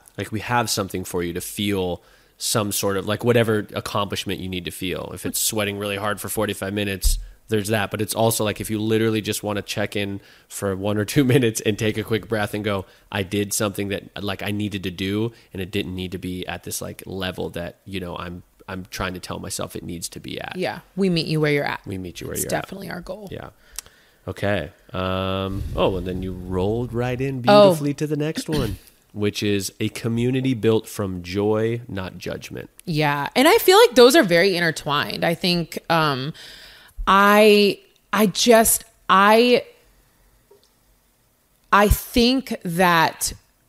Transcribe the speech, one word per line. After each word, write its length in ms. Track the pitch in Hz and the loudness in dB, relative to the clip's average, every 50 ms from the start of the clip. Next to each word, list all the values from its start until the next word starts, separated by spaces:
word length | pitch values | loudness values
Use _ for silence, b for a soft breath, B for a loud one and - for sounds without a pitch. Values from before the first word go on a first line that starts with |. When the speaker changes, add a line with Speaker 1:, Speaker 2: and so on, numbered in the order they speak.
| _ - - | _ -16 -10
Speaker 1:
like, 160 | - 98 - | -10 -8 -6
we 80 | 110 101 | -6 -6
have 300 | - 117 123 120 113 110 | -4 0 0 0 0 0
something 340 | - 110 98 92 - 92 90 | -2 -4 -4 -4 -6 -8 -6
for 180 | - - 87 | -4 -4 -4
you 120 | 87 85 82 | -4 -4 -4
to 80 | 87 | -6
feel 580 | - - - - 101 101 101 95 90 90 85 - b b b b b b b b | -8 -8 -6 -2 -2 0 0 0 -2 -4 -4 -8 b b b b b b b b
some 340 | - - - 113 104 101 | -6 -2 0 0 0 0
sort 240 | 95 - 101 101 98 | -2 -2 -2 0 -2
of, 100 | 95 90 | -2 -2
like, 160 | 104 104 - | -2 -4 0
whatever 440 | - 120 117 117 110 113 107 107 101 - - | 2 2 4 4 4 4 2 0 -2 -4 -8
accomplishment 680 | 104 - - - 104 101 98 101 - - 101 92 67 | -8 -8 -4 -2 -2 -2 -2 -4 -6 -4 -6 -6 -6
you 80 | 90 92 | -6 -6
need 160 | 92 90 85 | -6 -6 -6
to 60 | 80 | -8
feel. 400 | - - 92 90 78 73 71 - | -8 -6 -6 -6 -4 -6 -8 -10
If 140 | - 90 - | -12 -8 -8
it's 120 | 92 - - | -8 -6 -4
sweating 380 | - - 113 107 104 101 101 101 | -4 -2 -2 -2 -2 -2 -2 -4
really 180 | 104 104 101 | -4 -4 -4
hard 260 | 98 107 104 101 95 | -2 -2 -4 -4 -4
for 80 | - 98 | -6 -6
forty-five 420 | - 110 107 101 101 - 98 95 | -2 -2 -2 -2 -2 -4 -4 -4
minutes, 460 | 104 104 101 98 98 90 - - - b b b b b b - | -2 -2 -2 -2 -2 0 2 2 2 b b b b b b -2
there's 200 | 110 107 92 104 | -2 -2 0 0
that. 220 | 113 104 98 - | 0 0 0 -2
But 100 | - 104 | -4 -6
it's 140 | 107 - - | -4 -4 0
also, 280 | 107 113 113 107 - 107 | 2 2 2 2 2 -2
like, 180 | 104 95 - | -2 -2 -4
if 80 | 98 - | -4 -4
you 80 | 110 104 | -4 -2
literally 400 | 107 110 110 110 113 113 110 110 | 0 0 2 2 2 2 0 0
just 220 | 95 110 104 - | -2 -2 -4 -4
wanna 180 | - 104 101 101 | -4 -4 -4 -4
check 340 | - - - 110 104 - - | -6 -6 -4 -4 -4 -4 -4
in 280 | 101 101 98 98 98 b b b b b b | -4 -4 -4 -6 -10 b b b b b b
for 260 | - - 101 101 95 | -10 -6 -4 -4 -2
one 220 | 92 98 104 104 | -2 -2 -2 0
or 80 | 107 101 | 0 -2
two 180 | - - 151 135 | 0 2 2 4
<laughs> 100 | 123 120 | 6 4
minutes 260 | 110 120 113 101 - | 4 4 2 0 0
and 180 | - 113 101 - | -2 -2 0 0
take 200 | 113 107 107 110 | -2 -2 -2 -2
a 40 | |
quick 240 | 101 - 113 101 87 | -4 -2 -4 -4 -2
breath 280 | - 113 104 104 - - | -4 -2 -2 -2 -2 -4
and 100 | 104 104 | -4 -2
go, 220 | 107 101 95 - b b b b b | -2 -2 -4 -6 b b b b b
"I 100 | - 101 | -4 -4
did 300 | 95 87 104 101 104 101 | -4 -2 -2 -2 -2 -2
something 360 | - - 110 101 95 107 101 98 | -2 -2 -2 -2 -2 -4 -4 -4
that, 360 | 98 - - - - - 101 | -4 -6 -8 -12 -12 -8 -6
like, 180 | 101 95 - | -6 -6 -6
I 100 | 87 104 | -6 -4
needed 300 | 104 104 104 101 101 95 90 | -4 -4 -4 -4 -6 -6 -8
to 60 | 95 | -8
do, 420 | 85 87 95 95 101 107 113 117 113 b b b | -6 -4 -4 -2 -2 -2 -2 -4 -6 b b b
and 80 | - 95 | -10 -8
it 100 | 92 95 | -8 -4
didn't 240 | - 101 - 92 92 | -4 -4 -4 -4 -6
need 180 | 92 92 90 | -8 -8 -8
to 60 | 95 90 | -8 -8
be 280 | 92 92 90 90 - | -8 -8 -8 -8 -8
at 160 | - 87 90 - | -8 -10 -10 -10
this, 160 | - - - | -10 -10 -8
like, 220 | 92 92 95 - - | -10 -10 -12 -14 -14
level 460 | 90 92 95 92 92 87 90 90 85 | -12 -8 -6 -6 -6 -6 -6 -8 -6
that, 260 | - 87 85 - - _ _ | -6 -8 -10 -10 -12 _ _
you 160 | 104 95 92 | -10 -10 -8
know, 160 | 90 87 82 | -8 -8 -8
I'm, 260 | - 85 87 87 90 - _ _ _ - | -10 -10 -10 -12 -14 -16 _ _ _ -14
I'm 200 | - 95 92 90 - | -12 -12 -12 -12 -12
trying 220 | - - 95 92 | -8 -6 -6 -6
to 80 | 92 90 | -6 -8
tell 180 | - - 90 90 | -10 -10 -10 -10
myself 380 | 90 90 - - 92 92 - | -8 -8 -8 -8 -8 -8 -8
it 60 | - | -10
needs 260 | - 90 87 - - - | -10 -8 -10 -8 -10 -12
to 100 | - - | -12 -12
be 200 | - - - - | -12 -10 -10 -10
at." 160 | - - - | -10 -10 -8
Speaker 2:
Yeah. 220 | 185 175 110 - 165 - _ - | -6 -6 -6 -6 -10 -14 _ -4
We 140 | 185 196 185 | 0 0 2
meet 160 | 170 165 143 | 2 0 0
you 160 | - 160 156 | 0 0 0
where 100 | 151 147 | 2 2
you're 100 | 147 143 143 | 2 0 0
at. 160 | - - - - | -2 -6 -6 -8
Speaker 1:
We 120 | 101 98 92 | -8 -8 -8
meet 240 | 92 87 82 - | -8 -10 -12 -12
you 40 | - - | -10 -8
where 40 | - | -6
Speaker 2:
It's 80 | - - | -6 -4
Speaker 1:
you're 100 | - - | -4 -4
at. 80 | 156 | -4
Speaker 2:
definitely 260 | - - 190 196 180 170 | -6 -8 -12 -14 -12 -10
our 140 | - 175 | -12 -12
goal. 260 | 175 190 190 214 208 175 | -10 -12 -14 -12 -12 -14
Speaker 1:
Yeah. 200 | - - - - - B B B B B B B B B B B B B B 95 | -14 -14 -14 -16 -18 B B B B B B B B B B B B B B -10
Okay. 420 | 92 - 101 101 104 87 73 - - _ _ - | -6 -2 0 0 0 0 -2 -6 -12 _ _ -8
Um, 680 | - 92 92 92 92 92 95 95 95 95 98 95 98 98 - - - | -6 -4 -2 -2 -2 -2 -2 -2 -2 -2 -2 -4 -4 -6 -6 -4 -2
oh, 220 | - 180 120 95 | 0 0 0 0
and 100 | 90 90 | -2 -4
then 160 | 92 90 92 | -6 -6 -6
you 100 | 92 92 | -6 -8
rolled 600 | 90 90 90 90 92 92 92 104 113 120 127 117 | -8 -8 -8 -4 -2 0 0 0 0 -2 -4 -4
right 280 | 113 120 123 127 123 120 | -4 -4 -2 -2 -2 -4
in 220 | 135 139 135 127 117 - | -4 -4 -4 -2 4 6
Speaker 2:
Oh. 140 | 208 208 202 190 | 8 8 8 8
Speaker 1:
beautifully 260 | 165 151 143 143 139 | 6 4 0 -4 -2
to 120 | - 156 | -4 -4
the 100 | 147 151 | -4 -2
next 320 | 143 147 160 156 254 - 165 | -2 -2 -2 -4 -6 -4 -2
one, 260 | 156 143 123 104 90 - - - _ | -2 -2 0 -2 -4 -8 -12 -20 _
<laughs> 180 | _ _ _ | _ _ _
which 300 | - 104 104 104 - - | -6 -2 -2 -2 0 0
is 300 | 107 104 101 101 95 - _ - | 0 2 0 0 -2 -4 _ -4
a 80 | 110 107 | -4 -4
community 640 | - - - 117 117 117 120 127 135 131 131 131 | -4 -4 -4 -2 0 2 2 2 2 2 0 0
built 340 | 127 107 104 113 110 107 - | 0 2 4 4 4 2 0
from 360 | - - - 104 95 92 90 | -4 -6 -4 -4 -4 -4 -6
joy, 580 | 87 90 92 101 101 107 107 110 113 113 117 117 120 117 | -8 -4 -2 0 2 2 2 2 2 0 -2 -4 -8 -8
not 300 | 107 95 92 90 - 92 | -8 -8 -8 -8 -10 -10
judgment. 500 | - - - - - - - 62 - - _ - - | -10 -10 -10 -10 -10 -12 -14 -14 -14 -14 _ -14 -8
Speaker 2:
Yeah. 440 | - 151 151 151 143 143 143 143 - - | -4 -2 0 0 0 0 -2 -4 -2 2
And 140 | 240 269 330 | 4 6 6
I 80 | 440 453 | 6 6
feel 200 | - 370 370 427 | 6 6 8 8
like 160 | 480 - 240 | 8 8 8
those 200 | 254 240 262 247 | 8 8 10 8
are 80 | 339 | 6
very 340 | 240 165 175 170 190 202 180 | 4 6 4 4 4 4 2
intertwined. 680 | 170 175 160 156 - - 151 143 147 113 104 - 165 170 | 2 0 -2 -2 -2 -4 -2 0 0 -2 -2 -4 -2 0
I 100 | 165 165 | 0 0
think, 440 | - - 180 175 175 160 - - - _ - | 0 0 0 0 0 -2 -4 -8 -12 _ 0
um, 460 | 170 160 156 151 156 165 131 156 B B B B B B B B B B B B B - - 196 | 0 2 2 2 0 -2 -4 -6 B B B B B B B B B B B B B -4 0 4
I, 720 | 190 196 202 202 208 208 220 214 208 208 208 196 - - _ _ _ _ _ - | 4 6 6 6 6 8 8 8 8 6 6 4 2 -2 _ _ _ _ _ -4
I 140 | - 196 220 | 0 2 2
just, 580 | 185 - - - 240 226 226 220 - - - - _ _ _ - - | 2 2 2 6 6 8 8 8 4 2 0 -2 _ _ _ 0 4
I, 560 | 180 190 202 214 220 226 240 247 240 - - - - _ _ _ _ _ _ _ _ _ _ _ _ _ _ _ _ _ _ _ _ _ _ _ _ _ _ _ _ _ _ _ _ _ _ _ _ _ _ - | 4 6 8 8 8 8 8 6 6 4 2 -4 -20 _ _ _ _ _ _ _ _ _ _ _ _ _ _ _ _ _ _ _ _ _ _ _ _ _ _ _ _ _ _ _ _ _ _ _ _ _ _ 2
I 160 | - 202 208 196 | 4 6 6 6
think 680 | - - - - - 247 233 247 262 262 - - 226 - - | 4 2 0 0 2 4 4 4 4 2 -2 -4 -8 -6 -6
that 680 | 180 165 175 185 175 170 165 156 - - - - - - - _ _ _ _ _ | -4 2 4 4 6 6 6 4 2 0 -4 -6 -8 -8 -10 _ _ _ _ _